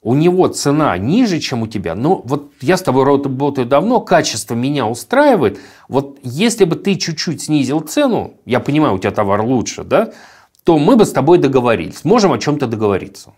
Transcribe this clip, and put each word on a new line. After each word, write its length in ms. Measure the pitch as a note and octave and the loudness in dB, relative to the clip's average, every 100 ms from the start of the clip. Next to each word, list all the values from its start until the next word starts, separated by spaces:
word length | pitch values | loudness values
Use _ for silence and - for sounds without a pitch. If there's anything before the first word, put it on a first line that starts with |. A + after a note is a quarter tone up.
у 120 | - | 0
него 360 | C3+ E3 F#3 D3+ | 2 2 2 0
цена 480 | - D3 C#3+ C#3+ F2+ | 0 0 2 0 0
ниже, 420 | G#2 G3+ A#3+ E3 | 0 0 0 -2
чем 220 | - A#2+ | -4 -6
у 60 | A2 | -6
тебя, 280 | A2 E2+ E2+ | -6 -6 -4
но 260 | C3+ F#3+ A2+ | 0 -2 -2
вот 260 | D3 D3 _ | -6 -6 _
я 160 | B2+ F#3 | -2 0
с 60 | |
тобой 240 | D#3+ C3 C3+ | 0 2 2
работаю 600 | C#3+ C#3 B2+ C#3+ C#3 A#2+ | 2 0 -2 -4 -2 0
давно, 360 | C#3 G3 A#3+ | 0 2 -2
качество 540 | G#3 F3 D3 A2+ - A#2 | 2 0 0 -6 -6 -4
меня 300 | B2+ C#3+ A2 | -2 -2 -4
устраивает, 720 | A#2 - B3+ D4 A3 A2+ - - - _ | -6 -2 2 4 4 0 -2 -18 -20 _
вот 320 | B2+ C#3 - | -4 -4 -12
если 440 | B2 B2+ A3+ - F3+ | -10 -2 -2 2 0
бы 100 | D#3+ | 0
ты 200 | - F#3 | -2 -4
чуть-чуть 480 | - D#3 - D3 | -4 -6 -6 -8
снизил 360 | - D3+ B2 D3+ | -2 -2 0 -2
цену, 540 | E3+ - C#4+ F3+ F2+ _ - | -4 -2 0 0 -4 _ -4
я 140 | A#2+ | -4
понимаю, 360 | A#2 D3 D3 G2 | 0 0 2 0
у 40 | |
тебя 120 | G2+ | -2
товар 300 | G2+ G2+ G2+ | -2 0 0
лучше, 420 | A2+ B2+ - - F2 | 0 0 -2 -8 -2
да, 260 | C3+ A3 - - - _ _ - | 0 0 -8 -20 -20 _ _ 0
то 120 | D#3+ | 2
мы 200 | D#3 A#3+ | 4 4
бы 80 | G3 | 4
с 80 | |
тобой 240 | - C3+ F3 | 2 4 4
договорились, 680 | C#3+ C3 A#2+ G#2+ D#2+ - | 4 2 2 0 -2 -6
можем 300 | D3 A#3 G3 | 0 2 2
о 60 | A#2+ | 0
чём-то 280 | - D3 B2+ | -2 -2 -4
договориться. 640 | A2 G#2+ F#2+ - - - | -2 0 0 -4 -18 -20